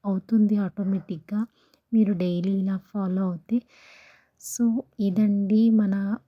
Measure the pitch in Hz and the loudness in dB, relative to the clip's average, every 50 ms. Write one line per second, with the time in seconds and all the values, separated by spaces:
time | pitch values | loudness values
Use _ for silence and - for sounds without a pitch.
0 | - 202 190 190 - - 226 220 214 202 214 208 202 185 - - 196 190 196 185 | -2 -2 -4 -4 -2 0 2 2 4 4 2 0 -2 -4 -4 -4 -4 -2 -2 -4
1 | - - 180 156 - - 208 208 233 - _ _ _ _ _ _ _ _ 233 220 | -4 -8 -12 -12 -10 -8 -6 -6 -6 -6 _ _ _ _ _ _ _ _ 2 2
2 | 214 196 208 170 180 180 175 175 175 190 196 196 190 190 190 185 - _ - 208 | 4 2 2 0 0 -2 -2 -2 0 0 0 0 0 -2 -4 -4 -8 _ -6 -4
3 | 196 185 185 190 196 185 175 160 _ - 226 247 _ _ _ - - - - - | -4 -2 -2 -2 -2 -2 -4 -6 _ -4 -4 -4 _ _ _ -20 -20 -20 -20 -20
4 | - - _ _ _ _ _ _ - - - - 240 233 226 254 - _ _ - | -20 -20 _ _ _ _ _ _ -16 -14 -4 -2 0 0 0 -2 -6 _ _ -4
5 | 202 196 180 208 214 208 202 202 202 190 214 214 226 226 220 214 208 196 196 196 | -2 0 2 2 2 2 2 0 0 2 2 4 4 4 4 4 2 2 -2 -2
6 | 196 196 214 - _ | -2 -4 -6 -6 _